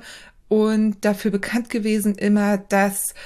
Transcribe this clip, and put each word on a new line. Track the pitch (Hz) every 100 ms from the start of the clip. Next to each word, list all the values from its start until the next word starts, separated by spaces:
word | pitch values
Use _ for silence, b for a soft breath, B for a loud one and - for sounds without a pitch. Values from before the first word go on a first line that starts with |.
| B B B _ _
und | 214 214 214 214 208
dafür | 208 196 214
bekannt | 196 - 233 240
gewesen | 233 214 214 208 202
immer, | 214 208 202 202
dass | 196 196 202 190 - -